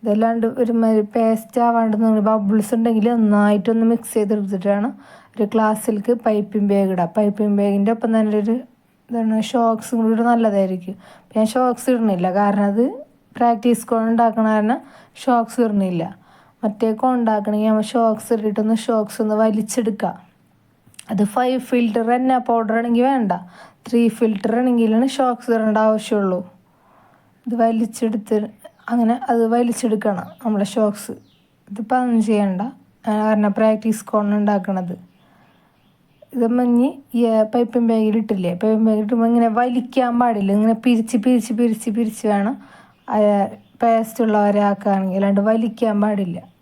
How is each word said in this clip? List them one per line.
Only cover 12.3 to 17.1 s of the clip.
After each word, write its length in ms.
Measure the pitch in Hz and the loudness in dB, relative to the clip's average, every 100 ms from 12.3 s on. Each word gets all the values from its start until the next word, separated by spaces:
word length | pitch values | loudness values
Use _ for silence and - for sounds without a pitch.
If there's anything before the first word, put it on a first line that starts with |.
| 185 | 0
കാരണം 260 | 208 202 202 | 0 2 0
അത് 120 | 202 254 466 605 _ _ - | 2 0 -2 -16 _ _ -2
പ്രാക്ടീസ് 460 | 240 233 240 233 - | 0 2 2 0 0
കോൺ 160 | 233 220 | -2 0
ഉണ്ടാക്കണ 340 | 226 233 220 220 | 2 2 2 0
കാരണം 260 | 214 208 247 - - - - | 2 0 -2 -6 -20 -20 -10
ഷോക്സ് 360 | - 240 226 - | 0 0 0 -2
ഇടുന്നില്ല. 400 | 226 208 190 175 170 - _ _ _ _ | 0 0 -2 -4 -6 -10 _ _ _ _
മറ്റേ 260 | 220 208 226 220 | -6 -2 -2 0
കോൺ 100 | 254 | 0